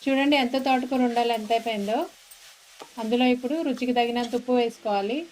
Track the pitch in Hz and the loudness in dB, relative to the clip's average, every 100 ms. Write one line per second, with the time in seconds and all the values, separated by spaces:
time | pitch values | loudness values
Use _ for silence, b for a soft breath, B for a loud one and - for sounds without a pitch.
0 | - 269 277 294 247 262 262 262 247 262 | 0 2 4 2 2 0 0 0 0 0
1 | 247 233 233 233 214 226 226 214 202 233 | 2 2 0 0 0 -2 0 -4 -2 -2
2 | 349 - - - - - - - - - | -2 -10 -20 -20 -20 -20 -20 -20 -20 -10
3 | 220 240 254 247 254 311 311 254 247 247 | -2 2 4 2 0 -2 -2 -2 0 0
4 | 240 240 233 247 247 247 233 220 220 202 | 0 0 -2 -4 0 0 0 -2 -2 -2
5 | 202 262 339 | -2 -4 -8